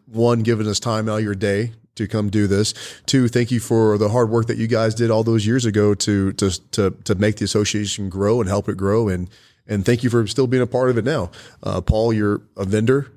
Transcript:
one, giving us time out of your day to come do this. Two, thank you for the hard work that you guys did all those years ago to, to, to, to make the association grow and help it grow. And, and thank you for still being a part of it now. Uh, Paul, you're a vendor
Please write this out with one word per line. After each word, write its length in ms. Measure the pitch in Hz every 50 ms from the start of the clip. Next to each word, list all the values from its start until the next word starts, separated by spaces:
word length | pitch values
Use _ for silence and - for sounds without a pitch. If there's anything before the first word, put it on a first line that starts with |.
| _
one, 340 | _ 113 110 117 120 120 117
giving 260 | 110 117 117 107 107
us 140 | 107 101 -
time 280 | - 120 110 110 110 110
out 100 | 107 110
of 60 | 110
your 100 | 104 104
day 360 | 95 107 101 98 101 113 120 113 - _ _ _
to 100 | - 113
come 220 | 98 - 110 104 104
do 160 | 98 107 104
this. 260 | 95 98 98 107 - - - - - - - -
Two, 200 | - - 135 127
thank 240 | 117 - 123 120 113
you 80 | 123 117
for 400 | 117 - 120 113 110 107 104 104
the 120 | 110 104
hard 200 | 107 127 117 107
work 160 | 113 117 113
that 120 | 117 117 110
you 100 | 113 110
guys 260 | 120 113 113 113 104
did 160 | 110 117 113
all 140 | 110 110 110
those 200 | 117 113 113 98
years 200 | 107 120 131 117
ago 280 | 113 101 104 104 104 104
to, 380 | 98 - - 104 98 98 95 -
to, 360 | - 101 95 90 - - _
to, 200 | - - 101 95
to 240 | - - - - 104
make 200 | 90 104 110 101
the 80 | - 104
association 680 | 98 - 107 104 - - 104 104 98 - - 101 95
grow 280 | 90 95 101 104 113 123
and 80 | 110 92
help 200 | 101 101 98 -
it 80 | 92
grow. 320 | - 95 98 101 113 117 104
And, 200 | 92 90 90 90 - - - _ _ _ _
and 180 | - 104 101 92
thank 200 | 117 123 117 123
you 60 | 120
for 160 | 113 120 113 98
still 180 | - - 131
being 160 | 120 123 127 123
a 40 | 120
part 220 | - 123 131 127
of 80 | 123 113
it 60 | 101
now. 280 | 127 160 131 87 87 - - - - - _ -
Uh, 180 | 101 98 92
Paul, 320 | 92 - 113 110 113 117 113
you're 300 | 107 104 104 104 - - _ _
a 80 | - 98
vendor 460 | 95 104 107 110 117 131 143 139 - -